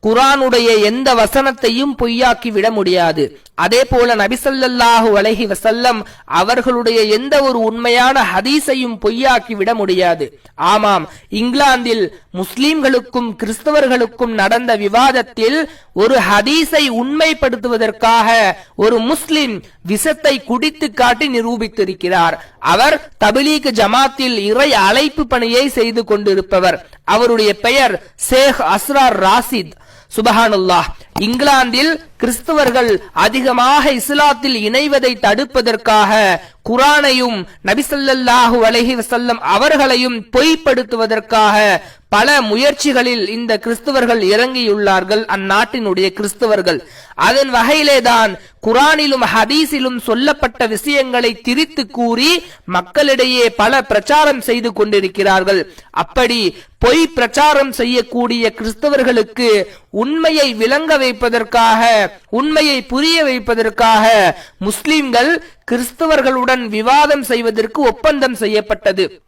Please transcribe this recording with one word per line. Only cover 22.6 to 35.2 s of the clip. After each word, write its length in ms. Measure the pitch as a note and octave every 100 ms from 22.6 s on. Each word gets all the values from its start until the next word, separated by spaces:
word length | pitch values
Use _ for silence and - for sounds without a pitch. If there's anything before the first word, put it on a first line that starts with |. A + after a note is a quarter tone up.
| C#3 F3+ C4+ D#4 - -
தபிலீக் 460 | G#3 A#3 C#4 D4+ D4
ஜமாத்தில் 680 | A3 G3+ A#3+ C4+ C4+ B3+ A3+
இறை 360 | G3+ A3+ C#4+
அழைப்பு 520 | A3+ F#3+ A#3 D4 - C4+
பணியை 420 | B3+ A#3 A#3 C#4
செய்து 360 | B3+ A#3 A3+
கொண்டிருப்பவர். 840 | A3 G#3 G#3 F#3+ F#3 F#3+ F3+ D#3+ - -
அவருடைய 560 | - G#3+ A#3+ A#3 G#3+ G3
பெயர் 420 | A#3 C4 B3+ F#3 - _ -
ஷேக் 300 | B3+ C#4 B3+
அஸ்ரார் 640 | D#3+ F#3+ - C#4 C4 G3+ F#3+
ராசித். 460 | A3+ B3 B3 E3 - - - _ -
சுபஹானல்லாஹ். 720 | A3 A3 A#3 G3+ F#3 F3+ - - - -
இங்கிலாந்தில் 800 | G#3+ B3 C#4+ C4+ B3+ B3+ D4+ D#4+ - -
கிறிஸ்தவர்கள் 760 | - A#3 - D#4 C4+ A#3+ A#3+ G3 -
அதிகமாக 800 | - G3+ B3+ B3+ A#3+ B3 G3 C#4+
இஸ்லாத்தில் 640 | B3+ - C#4+ D4 C#4+ C4 A#3+
இணைவதை 600 | G#3+ B3+ D4 C#4 B3+ A#3+